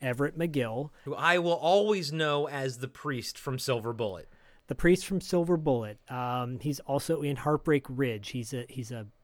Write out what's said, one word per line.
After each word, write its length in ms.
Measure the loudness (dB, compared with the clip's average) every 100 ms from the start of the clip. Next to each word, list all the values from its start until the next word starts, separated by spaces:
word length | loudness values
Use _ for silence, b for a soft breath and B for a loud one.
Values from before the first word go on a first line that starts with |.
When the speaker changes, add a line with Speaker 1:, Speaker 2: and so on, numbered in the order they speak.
Speaker 1:
Everett 360 | -2 0 -2 0
McGill. 540 | -2 0 -2 -4 -6 -10
Speaker 2:
Who 120 | -10 0
I 220 | 4 4
will 120 | 4
always 600 | 2 4 6 4 2 0
know 340 | 0 2 2 0
as 300 | -2 -4 -4
the 100 | -10
priest 500 | -8 -6 -6 -6 -8
from 220 | -6 -4
Silver 320 | -2 -2 -2
Bullet. 360 | -4 -4 -4 -12 b b b -8
Speaker 1:
The 80 | 4
priest 300 | 6 6 2
from 140 | -4
Silver 360 | 0 2 2 2
Bullet. 420 | 2 2 0 -10 -10
Um, 500 | -6 -2 -2 -4 -4
he's 200 | -4 -4
also 420 | -2 -2 0 0
in 140 | 0 0
Heartbreak 500 | 2 2 4 2 2
Ridge. 400 | -2 0 -2 -6
He's 240 | -6 -6
a, 120 | -8 -8
he's 220 | -8 -8
a, 140 | -8 -12 _